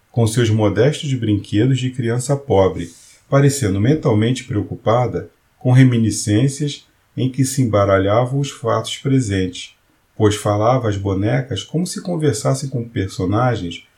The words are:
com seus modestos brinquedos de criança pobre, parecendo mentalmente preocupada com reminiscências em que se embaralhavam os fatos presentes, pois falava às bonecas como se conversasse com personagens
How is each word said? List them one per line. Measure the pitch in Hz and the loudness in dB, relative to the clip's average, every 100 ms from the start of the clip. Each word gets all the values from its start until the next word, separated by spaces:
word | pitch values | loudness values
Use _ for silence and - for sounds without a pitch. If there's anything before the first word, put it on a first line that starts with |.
| _ | _
com | - 113 | 0 0
seus | 123 117 | 2 0
modestos | 107 104 92 127 151 147 127 | 2 2 2 2 0 -4 -4
brinquedos | 107 101 - 101 123 131 | 0 -2 0 0 2 0
de | 127 | -2
criança | 123 117 117 - 143 | -4 -4 -4 -2 -4
pobre, | - 98 95 87 87 - - _ _ | 0 2 2 0 -8 -14 -20 _ _
parecendo | 139 139 - 110 98 | 2 4 2 -2 0
mentalmente | 110 156 151 107 113 131 | 2 2 2 2 0 -2
preocupada | - 101 92 85 - 117 120 87 - _ _ _ | -4 -4 -4 -4 0 0 0 -4 -10 _ _ _
com | 127 | 2
reminiscências | 127 131 120 110 101 - 104 139 - 151 - - _ _ - | 6 6 4 0 -2 0 2 2 0 -6 -6 -14 _ _ -4
em | 131 | -4
que | 127 131 | 0 -2
se | - | 0
embaralhavam | 123 104 101 98 95 107 127 139 | 0 2 4 4 4 2 0 -2
os | 139 | -4
fatos | - 113 110 110 - | -4 -2 -2 -4 -6
presentes, | - 131 113 98 92 - - _ _ _ _ - | 0 0 2 -2 -2 -6 -16 _ _ _ _ 0
pois | 107 101 | 0 2
falava | 110 104 110 131 117 | -2 0 2 2 0
às | 98 | -2
bonecas | 101 95 104 135 135 - | -2 -2 0 -2 -4 -8
como | - 160 180 | -6 -6 -4
se | - | -6
conversasse | 180 170 151 - 135 135 139 | -6 -2 -2 0 -2 -2 -4
com | 131 117 | -6 -6
personagens | 107 95 - 90 104 127 113 87 - - | -6 -6 -4 -2 0 0 -2 -6 -10 -16